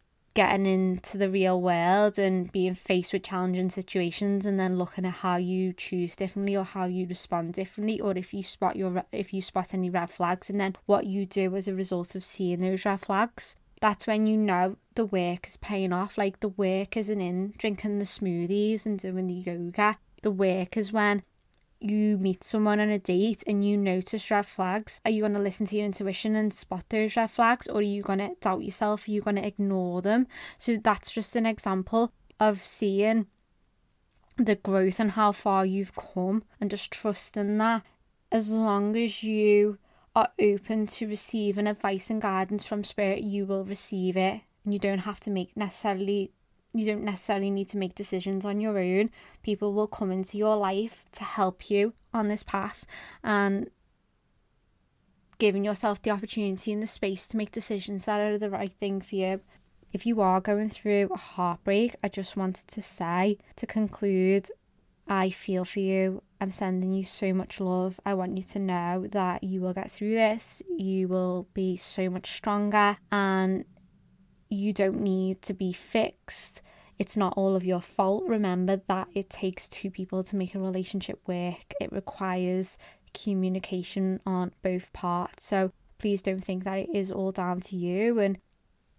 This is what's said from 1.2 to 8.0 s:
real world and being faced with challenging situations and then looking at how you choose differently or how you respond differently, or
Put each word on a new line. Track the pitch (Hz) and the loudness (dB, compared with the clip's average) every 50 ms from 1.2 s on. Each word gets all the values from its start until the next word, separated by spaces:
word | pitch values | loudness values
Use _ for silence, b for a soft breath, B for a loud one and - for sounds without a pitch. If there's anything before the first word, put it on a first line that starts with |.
| 196 190 | 0 2
real | 190 196 185 185 185 180 | 2 4 4 4 4 4
world | 180 180 175 170 170 175 185 202 208 208 202 - | 4 4 4 4 4 4 6 6 6 4 4 4
and | 196 190 185 185 180 - | 2 4 4 2 0 0
being | - 196 180 185 185 | 0 0 0 0 0
faced | - - - 190 180 180 - | -2 0 2 2 2 2 0
with | - 185 - | -2 -4 -4
challenging | - 196 185 180 185 180 180 185 185 | -2 -2 -2 0 0 0 0 0 0
situations | - 196 185 - - 190 175 170 - - 208 202 202 196 190 | -2 -4 -6 -4 -2 0 0 0 -2 0 0 0 2 2 0
and | 208 196 190 | 0 0 2
then | 185 185 185 180 | 2 2 2 0
looking | 180 175 - - 185 | -2 -2 -2 -4 -4
at | 185 175 | -4 -2
how | - - 185 180 | -2 0 0 2
you | 175 180 180 185 185 190 185 180 | 2 2 0 0 0 0 0 -2
choose | - - - 185 180 175 170 - | -4 -8 -4 -2 -2 -2 -2 -4
differently | - 196 185 - 202 196 202 196 | -4 -6 -4 -4 -2 -2 0 0
or | 196 190 | 0 -2
how | 180 - 196 185 | -2 -4 -2 -2
you | 180 180 185 185 | 0 0 -2 -2
respond | 175 180 - - - 180 170 170 165 180 | -4 -4 -8 -6 -4 -2 -2 -2 -2 -4
differently, | - 190 185 - - 208 220 220 | -6 -6 -6 -6 -4 -2 -2 0
or | - | 0